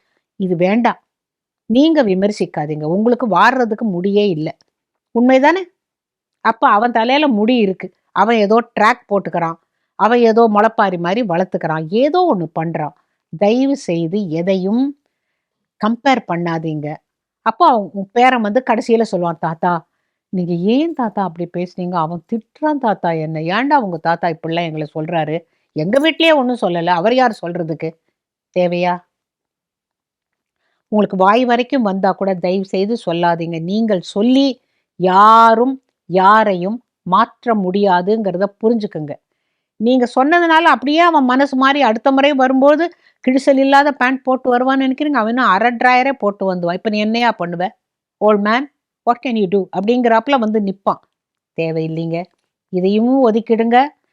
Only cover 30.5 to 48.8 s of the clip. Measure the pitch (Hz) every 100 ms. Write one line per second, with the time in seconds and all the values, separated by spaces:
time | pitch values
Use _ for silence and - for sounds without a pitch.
30.5 | _ _ _ _ 214 202 185 190 226 247
31.5 | 240 240 277 214 190 190 - 196 185 180
32.5 | 196 190 190 202 233 - 170 175 165 165
33.5 | 165 165 208 226 190 - 202 233 262 277
34.5 | 240 _ _ _ - 180 185 214 226 226
35.5 | 226 254 269 _ _ - 180 190 214 208
36.5 | 185 180 233 - _ 175 190 240 _ 247
37.5 | 214 185 196 202 175 180 220 202 175 196
38.5 | - 220 233 190 160 147 - _ _ _
39.5 | _ _ _ 220 262 240 262 277 349 339
40.5 | 320 330 262 262 311 349 320 254 254 277
41.5 | 254 269 285 247 226 277 269 285 269 254
42.5 | 262 277 302 339 - _ _ - 262 285
43.5 | 269 269 277 294 277 247 262 - 254 254
44.5 | 247 262 269 262 262 302 269 214 247 233
45.5 | 190 233 233 254 254 262 262 202 202 190
46.5 | 180 175 185 220 208 214 226 240 220 175
47.5 | 175 185 - _ _ _ _ 208 208 202
48.5 | 240 285 _